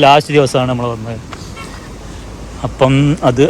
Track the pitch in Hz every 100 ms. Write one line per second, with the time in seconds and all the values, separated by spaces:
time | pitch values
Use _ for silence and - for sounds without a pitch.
0 | 139 147 147 147 131 135 127 123 120 113
1 | 117 113 - - - - 117 - - -
2 | - - - - - - 120 - 131 135
3 | 143 - 135 123